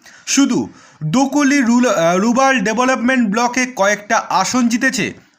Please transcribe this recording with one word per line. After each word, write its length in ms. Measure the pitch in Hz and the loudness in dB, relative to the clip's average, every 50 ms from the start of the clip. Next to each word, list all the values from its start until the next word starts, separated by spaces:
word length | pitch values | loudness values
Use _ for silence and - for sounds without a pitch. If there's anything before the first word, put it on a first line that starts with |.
| _ - - - - | _ -20 -20 -16 -8
শুধু 420 | - - 269 277 269 240 156 107 87 - - - - - _ 151 | -2 0 2 2 2 2 -2 -2 -4 -8 -16 -20 -20 -14 _ -6
দোকলি 560 | 151 156 254 277 269 - 294 294 262 285 285 | -2 0 0 0 0 2 2 2 2 2 2
রুল-, 280 | 247 220 233 247 247 247 | 2 2 2 2 2 2
আহ, 280 | 202 160 165 165 175 | 0 0 0 2 2
রুরাল 440 | 190 202 233 233 254 269 269 262 247 | 2 2 2 2 2 2 2 2 0
ডেভেলপমেন্ট 680 | 185 214 220 226 247 254 262 233 226 247 262 254 240 202 | 0 -2 -2 0 0 0 0 0 0 0 0 0 0 0
ব্লকে 360 | 190 233 247 240 247 254 254 254 247 | 0 0 -2 -2 -2 -2 -4 -4 -2
কয়েকটা 460 | 190 196 202 208 202 - - - - - - | -2 0 0 0 -2 -4 -2 -2 -2 -2 -2
আসন 400 | - 180 190 180 - 254 247 233 | -2 -2 0 0 0 0 0 0
জিতেছে 460 | 226 233 254 262 262 233 165 101 87 - - _ _ | 0 0 -2 -2 -2 -2 -4 -6 -6 -10 -18 _ _